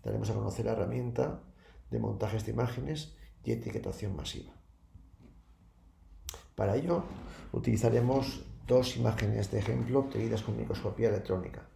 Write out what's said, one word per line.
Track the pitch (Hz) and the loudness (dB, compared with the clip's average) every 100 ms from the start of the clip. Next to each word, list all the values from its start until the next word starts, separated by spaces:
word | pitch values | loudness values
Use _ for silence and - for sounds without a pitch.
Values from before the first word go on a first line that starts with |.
daremos | 113 107 107 | -2 -2 0
a | |
conocer | 110 107 98 113 | 0 -2 0 0
la | |
herramienta | 110 - 123 123 120 127 - - - - - - | 0 0 0 -2 0 0 -2 -12 -20 -20 -20 -4
de | 113 | -2
montajes | 107 101 107 110 107 | 0 0 0 0 -2
de | |
imágenes | 113 123 123 139 151 - - - - | 0 0 -2 -4 -4 -6 -14 -20 -8
y | - | -2
etiquetación | 117 117 113 - - 104 98 | -2 -2 -4 -4 -4 -4 -4
masiva. | - - - - - - - - - - - - - - - - - _ - - - - - - | -6 -8 -12 -18 -20 -20 -20 -20 -20 -20 -20 -20 -20 -20 -20 -20 -20 _ -20 -14 -12 -12 -12 0
Para | 101 120 | 2 2
ello, | 170 175 - - - - - | 2 0 0 -10 -12 -14 -6
utilizaremos | - - 110 117 117 123 135 131 - - - - | -2 2 4 6 4 4 4 2 -6 -12 -12 4
dos | 127 123 120 | 4 4 2
imágenes | 117 113 104 110 101 | 2 2 2 2 2
de | 110 | 0
ejemplo | 104 123 120 135 | 2 0 4 2
obtenidas | 135 107 113 110 | 2 0 0 0
con | 110 110 | 0 -2
microscopía | 113 101 104 - 113 | -2 -2 -2 2 4
electrónica. | 101 - 92 90 - - | 4 0 -2 -2 -10 -16